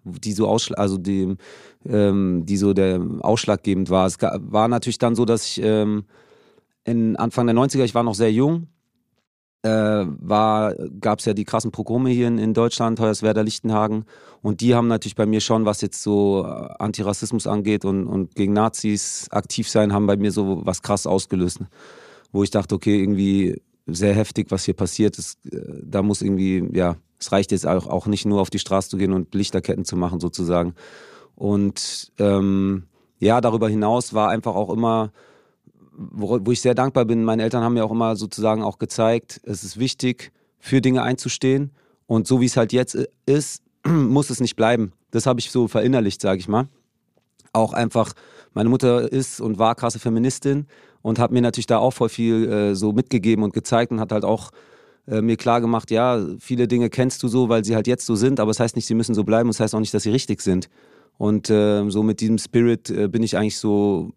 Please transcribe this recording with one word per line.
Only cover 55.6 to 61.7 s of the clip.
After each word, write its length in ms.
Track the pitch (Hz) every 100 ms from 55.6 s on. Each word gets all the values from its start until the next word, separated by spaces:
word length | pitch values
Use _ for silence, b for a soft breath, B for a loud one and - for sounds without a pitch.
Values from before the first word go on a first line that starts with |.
gemacht, 300 | 117 113 -
ja, 340 | 113 127 120 85 92
viele 280 | - 123 117
Dinge 200 | 120 117
kennst 340 | - 127 -
du 60 | 123
so, 200 | 123 120
weil 140 | 117
sie 100 | 104
halt 120 | 110 107
jetzt 200 | 123 -
so 80 | 107
sind, 240 | 127 135
aber 100 | 107
es 80 | 107
heißt 160 | 117 117
nicht, 100 | -
sie 80 |
müssen 200 | 113 113
so 100 | 107
bleiben, 240 | 101 113 117
es 100 | 107
heißt 140 | 85
auch 60 | 107
nicht, 120 | 110
dass 100 | 104
sie 60 | 107
richtig 300 | 107 - 104
sind. 280 | 98 90 - b b b b b
Und, 340 | 104 107 107
äh, 360 | 107 104